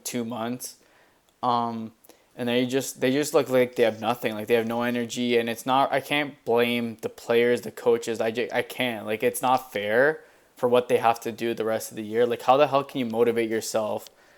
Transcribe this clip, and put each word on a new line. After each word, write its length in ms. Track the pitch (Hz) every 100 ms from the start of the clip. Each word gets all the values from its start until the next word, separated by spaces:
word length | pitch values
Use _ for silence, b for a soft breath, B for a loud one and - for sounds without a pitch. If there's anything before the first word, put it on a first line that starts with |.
| -
two 180 | 123
months. 520 | 113 120 113 123 - - b b b b b _
Um, 480 | 123 120 117 113 110 - _ b b -
and 100 | 120
they 180 | 120 127
just, 360 | 131 127 -
they 100 | 131
just 220 | 135 147
look 160 | 160 131
like 260 | 127 123 -
they 80 |
have 160 | 113 110
nothing. 340 | 110 120 117
Like, 140 | 107 107
they 60 |
have 140 | 120 113
no 160 | 117
energy, 540 | 120 120 117 123 120 117
and 120 | 117
it's 160 | 113 135
not, 260 | 131 139
I 80 | 135
can't 440 | - 147 143 - -
blame 520 | 117 120 120 117 110
the 80 | 113
players, 520 | - - 117 120 120
the 100 | 110
coaches. 500 | - 123 117 117 110
I 100 | 117
ju-, 180 | 113 113
I 80 | 123
can't. 440 | - - 127 110 107
Like, 160 | 110
it's 200 | 123 123
not 320 | 127 127 -
fair 480 | 104 104 113 143 156 b b b -
for 140 | 123
what 180 | 123 120
they 100 | 120
have 220 | 117 117
to 100 | 117
do 200 | 107 117
the 120 | 113 110
rest 240 | 110 -
of 60 | 120
the 60 |
year. 220 | 107 110 120
Like, 180 | 113
how 120 | - 135
the 120 | 147
hell 180 | 139 135
can 140 | 143
you 60 | 120
motivate 440 | 110 120 117 113
yourself 600 | 110 - 110 107 107 - b b